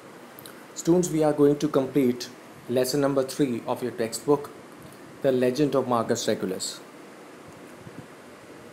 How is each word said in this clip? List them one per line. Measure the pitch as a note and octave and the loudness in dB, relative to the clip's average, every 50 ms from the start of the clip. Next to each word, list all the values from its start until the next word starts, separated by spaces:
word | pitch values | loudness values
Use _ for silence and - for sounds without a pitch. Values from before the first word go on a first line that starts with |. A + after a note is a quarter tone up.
| - - - - - - - - - - - - - - - | -20 -20 -20 -20 -20 -20 -20 -20 -20 -20 -20 -20 -20 -18 -16
Students, | - - E3 E3+ F3+ F3 F3+ | -2 2 4 4 4 4 2
we | D3+ D#3 | 2 2
are | D#3 D3+ D3 | 2 2 4
going | D3 D3 C#3+ D3 | 6 6 6 6
to | D3 D#3+ D3 - C#3+ | 4 0 0 2 0
complete | C3+ B2+ - D3 C3+ B2 B2 B2 - - - - - - - - - - | 0 2 2 2 2 2 2 -2 -6 -14 -16 -18 -20 -20 -20 -14 -6 -2
lesson | A#2+ B2+ B2+ - - C#3+ C#3 | 0 0 0 2 2 2 2
number | C#3 C#3 C#3 C3 | 2 2 0 0
three | C3+ - - D3 C3 A#2+ A2+ - B2+ | 0 0 0 0 0 0 -2 -4 -4
of | B2 B2 | -4 -4
your | B2+ A#2 A2 - | -4 -6 -4 -4
textbook, | A2+ A2 - - - C#3+ D3 C#3+ - - - - - - - - - - - - - - - - | -4 -4 -6 -2 0 2 2 2 0 -6 -16 -18 -20 -20 -20 -20 -20 -20 -20 -20 -20 -20 -8 -2
The | - C#3 | 0 2
Legend | B2+ B2+ B2 B2+ B2+ D3 D3+ C#3 | 2 2 2 2 2 2 2 2
of | C3 C3+ B2 A#2+ | 2 2 2 2
Marcus | B2 A#2 A2 - A#2+ A2 - A2+ | 2 0 2 0 -2 -2 0 -2
Regulus. | G#2+ F2+ G#2 F#2+ F#2 G2 - - - - - - - - - - - - - - - - - - - - - - - - - - - - - - - - - - - - - - - - - - | -2 -2 -2 -4 -4 -6 -8 -10 -10 -12 -16 -20 -20 -20 -20 -20 -20 -20 -20 -20 -20 -20 -20 -20 -20 -20 -20 -20 -20 -20 -20 -18 -18 -18 -18 -18 -20 -20 -20 -20 -20 -20 -20 -20 -20 -20 -20 -20